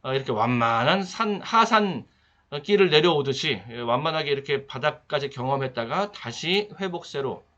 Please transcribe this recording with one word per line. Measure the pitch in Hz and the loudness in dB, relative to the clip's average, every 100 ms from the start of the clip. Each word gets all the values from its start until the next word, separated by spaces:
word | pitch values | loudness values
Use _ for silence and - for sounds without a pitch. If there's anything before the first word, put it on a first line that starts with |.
어, | 131 | -2
이렇게 | 131 131 | -4 -2
완만한 | 107 117 120 117 113 131 190 | 0 2 4 2 4 2 2
산, | 185 - 208 202 | -2 -2 -2 -2
하산, | - 226 226 220 202 139 - _ _ _ _ | 2 4 6 4 2 -4 -10 _ _ _ _
어, | 147 | -10
길을 | 147 202 185 | 2 4 6
내려오듯이, | 151 175 151 135 131 156 107 107 | 6 6 4 0 -2 -2 -4 -6
예, | 117 | -8
완만하게 | 120 123 156 160 143 | 0 0 0 -2 -2
이렇게 | 139 135 139 | -4 -2 -4
바닥까지 | - 127 147 147 _ 147 139 | -4 -4 -4 -4 _ -4 -4
경험했다가 | 127 127 139 131 120 117 160 202 | -6 -4 -2 -2 -6 -4 -4 -4
다시 | - - - 160 196 208 151 | -8 -12 -8 -2 -2 -2 -8
회복세로 | 190 175 - 143 135 87 _ | -8 -8 -8 -6 -6 -6 _